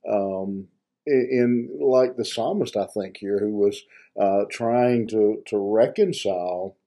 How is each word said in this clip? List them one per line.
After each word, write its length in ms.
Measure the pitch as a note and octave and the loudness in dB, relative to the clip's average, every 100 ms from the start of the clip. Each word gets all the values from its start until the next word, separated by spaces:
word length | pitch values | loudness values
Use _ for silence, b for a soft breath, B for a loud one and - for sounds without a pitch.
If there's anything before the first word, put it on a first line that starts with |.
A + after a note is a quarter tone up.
| - | -2
um, 580 | G#2 G2 F#2+ F#2+ G2 F#2+ _ _ _ - | -2 -2 -4 -6 -8 -12 _ _ _ 0
i-, 40 | |
in, 580 | C3+ A#2+ B2+ A#2+ A#2+ A#2+ D3 | 2 2 2 2 2 -2 -2
like 380 | C#3 B2+ B2+ A#2+ | 2 4 2 0
the 80 | |
psalmist, 540 | A2+ - A#2 G3+ - G#2 | -6 -4 -4 -2 -2 -2
I 80 | F#2+ | -4
think, 320 | - F#2+ - | -4 -8 -10
here, 220 | G2+ G2+ | -4 -2
who 100 | G#2 | -2
was, 320 | G#2 G2+ G2+ - b b - | 2 0 0 -16 b b -2
uh, 280 | G2+ G2 G2+ | 2 2 -2
trying 560 | - A#2 A#2+ B2 A#2+ A2 | -4 0 2 2 2 0
to, 340 | A2 G#2 A2 - | 2 2 2 -4
to 100 | G#2 | -4
reconcile 1160 | G2+ A2 C#3+ - G3+ - G2+ F#2 F2+ F2+ F#2+ - | 0 2 2 4 0 0 -4 -4 -4 -6 -8 -12